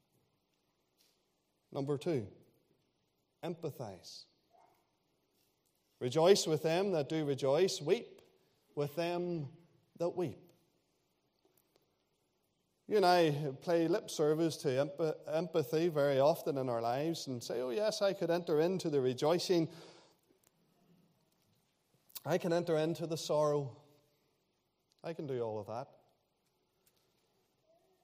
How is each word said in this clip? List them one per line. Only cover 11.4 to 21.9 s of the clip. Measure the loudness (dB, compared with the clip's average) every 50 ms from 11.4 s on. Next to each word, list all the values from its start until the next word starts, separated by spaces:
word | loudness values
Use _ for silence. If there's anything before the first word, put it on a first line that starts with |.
| _ _ _ _ _ _ _ _ _ _ _ _ _ _ _ _ _ _ _ _ _ _ _ _ _ _ _ _ _ 0
You | 2
and | 4 6
I | 6 8 8 6 4 4 0 -2 -4 -6 -6
play | -2 0 2 2 4
lip | 2 2 0 -2 -4
service | -2 0 2 2 4 2 2 0 -2 -2
to | -2 0 0 0
emp-, | 0 -2 -2 -4 -2 -2 -2 -4 -6 -4
empathy | -4 -2 -2 -2 -2 -2 -2 0 0 0 0
very | 0 2 2 2 4 4 6
often | 6 4 4 2 0 -4 -2 -2
in | -2 -2
our | -2 -2 0
lives | -2 -2 -2 -2 -2 -4 -4 -6 -8
and | -8 -8
say, | -6 -6 -4 -4
"Oh, | -4 -2
yes, | -2 -2 -2 -2 0 0 0
I | 0 0
could | 0 -2 0 0
enter | 0 0 0 2 2
into | 2 2 0 0 -2 0
the | 0 2
rejoicing. | 2 2 0 0 2 2 2 2 2 2 2 2 2 0 -4 -10 -20 -20 -20 -20 -20 _ _ _ _ _ _ _ _ _ _ _ _ _ _ _ _ _ _ _ _ _ _ _ _ _ _ _ _ _ _ _ _ _ _ _ _ _